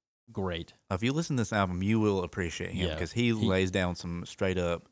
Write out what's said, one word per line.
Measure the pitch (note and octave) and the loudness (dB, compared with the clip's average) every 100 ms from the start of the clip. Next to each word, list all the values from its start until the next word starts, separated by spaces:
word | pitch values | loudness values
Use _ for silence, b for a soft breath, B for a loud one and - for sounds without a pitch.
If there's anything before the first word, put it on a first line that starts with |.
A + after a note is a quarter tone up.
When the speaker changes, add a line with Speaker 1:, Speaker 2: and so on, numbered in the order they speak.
| _ _ _ | _ _ _
Speaker 1:
great. | A2 F#2+ E2 E2+ - _ | -6 -4 -4 -8 -16 _
Speaker 2:
If | F#2+ | -2
you | A#2 | 0
listen | D3 E3+ C3 | 0 0 0
to | |
this | A2 | 0
album, | G#2+ F#2+ F2 | 2 2 0
you | F#2+ A2 | 2 4
will | G#2+ G2 | 4 2
appreciate | F2 - F2 - F#2 | 0 -2 -4 -4 -6
him | F2+ F2 | -2 -2
Speaker 1:
Yeah. | D#2 | -2
Speaker 2:
'cause | E2+ | -4
he | A#2 A#2+ | 0 0
Speaker 1:
He | |
Speaker 2:
lays | A2 A2 F#2 F#2+ | 2 2 4 2
down | F#2+ F2+ F2 | 2 0 -2
some | F2 F2 F2 | -6 -6 -8
straight | - F#2+ F#2 | -4 -2 0
up | F2 E2+ - | 0 -2 -6